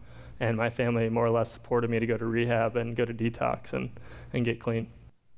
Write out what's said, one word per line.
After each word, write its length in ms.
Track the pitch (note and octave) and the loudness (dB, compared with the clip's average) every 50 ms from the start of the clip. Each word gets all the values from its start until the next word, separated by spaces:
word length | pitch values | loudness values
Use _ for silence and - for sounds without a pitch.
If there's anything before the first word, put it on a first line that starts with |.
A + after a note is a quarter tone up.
| - - - - - - - - | -8 -14 -18 -16 -16 -16 -6 -2
And 160 | - A2+ A2+ | 0 0 2
my 140 | A2 A#2 A#2 | 2 0 0
family 400 | A#2 - B2 A#2+ A#2+ A#2 A2+ A2+ | 0 0 0 2 4 2 2 2
more 160 | A2+ A#2 A#2 | 2 4 4
or 40 | A#2 | 4
less 220 | A2+ A#2 A2+ A2+ | 4 4 2 0
supported 380 | - - - - B2 A#2+ A#2 A#2 | -4 -10 -4 0 2 2 2 2
me 100 | A#2 A2+ | 2 2
to 60 | A#2 A2+ | 2 2
go 100 | A2+ G#2+ | 0 0
to 80 | A2+ | 0
rehab 520 | A2+ A2+ A#2+ A#2+ A#2+ A#2 A2+ A2+ A2+ A2+ A#2+ | 0 2 2 2 4 4 2 2 2 2 0
and 180 | A#2 A#2 A#2 | -2 -2 0
go 100 | A#2+ A#2+ | 0 0
to 80 | A#2 A#2 | 0 0
detox 600 | A2 A2 A#2 A#2 - B2 B2 - - - - - | 0 0 0 0 0 0 0 0 -2 -4 -6 -4
and, 180 | C3 B2+ A#2+ - - - - - - - - - | -4 -4 -4 -8 -10 -12 -14 -14 -14 -12 -6 -2
and 120 | B2+ A#2+ | 0 0
get 140 | A#2 A#2 - | 0 0 -2
clean. 280 | - A#2+ A#2 A2+ A2 - - - - - - _ _ - - | -2 -2 -2 -2 -2 -4 -10 -18 -20 -20 -20 _ _ -20 -20